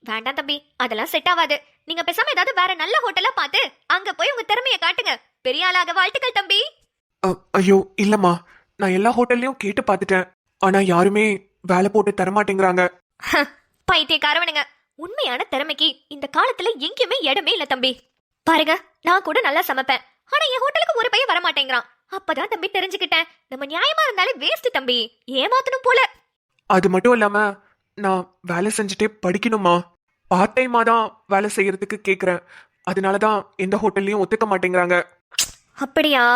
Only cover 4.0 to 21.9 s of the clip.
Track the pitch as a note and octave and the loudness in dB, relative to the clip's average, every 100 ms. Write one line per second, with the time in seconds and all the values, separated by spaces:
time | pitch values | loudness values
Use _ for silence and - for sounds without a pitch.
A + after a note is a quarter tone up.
4 | G4+ F4 G4 C5+ - G#4 C5 G#4+ D#4+ F4+ | -2 -4 -2 -2 -2 -2 0 -2 -2 -2
5 | A4 B3+ _ _ C4 C#4 F4+ F4+ F4 F4 | -4 -6 _ _ -4 -2 0 0 0 0
6 | F#4 C#5 - G#4 F#4+ G4+ C#5 _ _ _ | 0 0 -2 -2 0 0 0 _ _ _
7 | _ _ F#3+ F3+ _ G3 F#3 G3 F#3+ - | _ _ -4 -4 _ 0 6 4 4 -2
8 | G3+ G#3 F#3 F3 - - _ _ G3 F#3 | 2 4 4 2 -4 -20 _ _ -2 2
9 | G#3+ A#3+ A#3+ A#3+ B3+ C4 G3+ G#3 - F#3+ | 2 2 2 2 -2 -4 -4 -4 0 -2
10 | F#3+ F#3+ F3+ _ _ _ G3 G3 F#3+ F3 | 2 0 0 _ _ _ 2 4 4 4
11 | F#3+ G#3 G#3+ G3 _ _ F3+ F3+ G3 G#3 | 4 4 0 0 _ _ -2 0 2 2
12 | G3+ G3+ F#3 G#3 G#3 G3 F#3+ F3+ F3+ - | 0 0 0 0 0 2 2 2 0 -2
13 | _ _ - D#4+ C#4+ - _ _ - F4 | _ _ -2 0 0 -6 _ _ -2 0
14 | D#4 D#4 D4 D4+ E4+ D4+ C#4 _ _ _ | 2 0 0 0 0 -4 -6 _ _ _
15 | E4+ B4+ B4+ B3 A4+ C4 D4 D4 D#4 C4 | -12 -6 -4 -4 -4 -4 -4 -2 -2 -2
16 | _ C#4+ C#4 D4+ A4 A#4 F#4+ D#4+ D4+ - | _ -12 -6 -2 0 0 -4 -4 -8 -4
17 | G#4+ B4+ D4+ C#4 D#4 G4 D4 C4 C4 B3 | -2 -2 0 -2 0 -2 -2 -2 -2 -4
18 | _ _ _ _ - D#4+ D#4 D#4+ - _ | _ _ _ _ 0 2 2 0 -4 _
19 | D#4+ F4+ F#4+ D#4 G4+ D4 F#4 C4 C4 B3+ | 0 0 2 -2 0 0 2 0 2 -2
20 | - _ _ C#5+ D#5 B4+ C5 D5+ E5 C#5+ | -2 _ _ -2 0 0 0 0 0 0
21 | A#4 A4+ C5 F4 F4+ D4+ C4+ B3+ - | 0 0 0 0 0 -2 -2 -2 -4